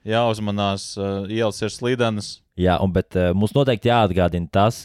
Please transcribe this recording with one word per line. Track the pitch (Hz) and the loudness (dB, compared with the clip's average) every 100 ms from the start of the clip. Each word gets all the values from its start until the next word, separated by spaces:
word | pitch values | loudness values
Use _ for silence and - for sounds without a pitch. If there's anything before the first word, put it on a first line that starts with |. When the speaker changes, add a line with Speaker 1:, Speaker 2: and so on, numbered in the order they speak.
Speaker 1:
jāuzmanās, | 107 113 120 110 104 101 101 98 - | -2 0 0 0 -2 -2 -2 -2 -6
ā, | 104 98 98 98 | -6 -4 -4 -4
ielas | 110 110 98 | -2 -2 -2
ir | 107 | -6
slidenas. | - 120 123 117 104 - - _ | -4 -2 0 0 -2 -8 -16 _
Speaker 2:
Jā, | - 90 87 | 0 2 2
un, | 95 | 2
bet, | 87 - 92 | 0 -2 0
ā, | 90 | 0
mums | 92 104 143 | 2 0 2
noteikti | 135 113 120 | 0 0 2
jāatgādina | 120 104 90 87 87 85 | 4 2 2 0 0 -2
tas, | 95 107 - | 2 2 0